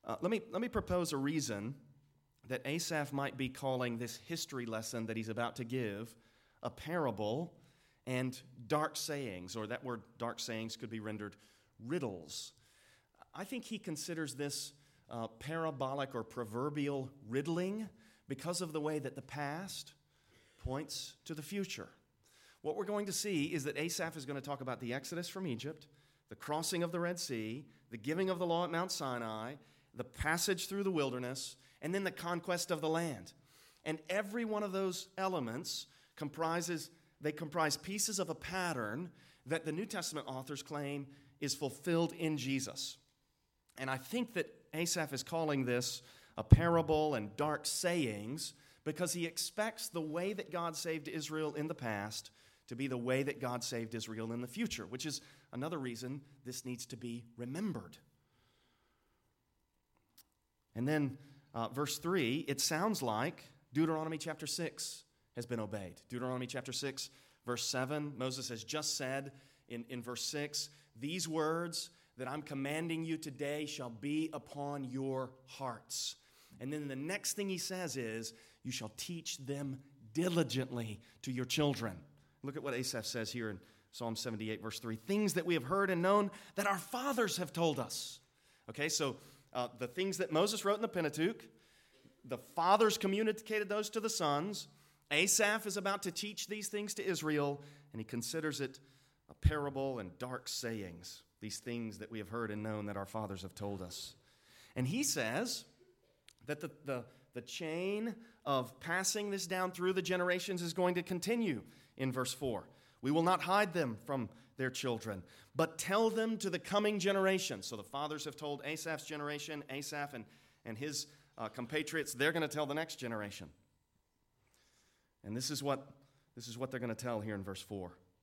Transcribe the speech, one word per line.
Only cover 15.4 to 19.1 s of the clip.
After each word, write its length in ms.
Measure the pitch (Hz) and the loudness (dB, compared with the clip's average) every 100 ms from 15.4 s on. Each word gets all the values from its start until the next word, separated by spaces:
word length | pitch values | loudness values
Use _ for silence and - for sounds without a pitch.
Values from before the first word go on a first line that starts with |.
| 123 165 160 135 131 139 135 | -6 -2 -2 0 0 0 0
or 100 | 131 | -2
proverbial 840 | 110 - 113 117 143 147 143 139 127 - 107 | -4 -4 -4 0 0 2 0 0 -4 -10 -2
riddling 600 | 123 151 165 180 214 214 - - - - | 0 2 0 0 -2 -6 -12 -20 -20 -10
because 340 | 135 - 180 | -6 -2 -2
of 120 | 175 | 0
the 80 | 156 | 0
way 180 | 151 151 | 0 0
that 160 | 127 | -2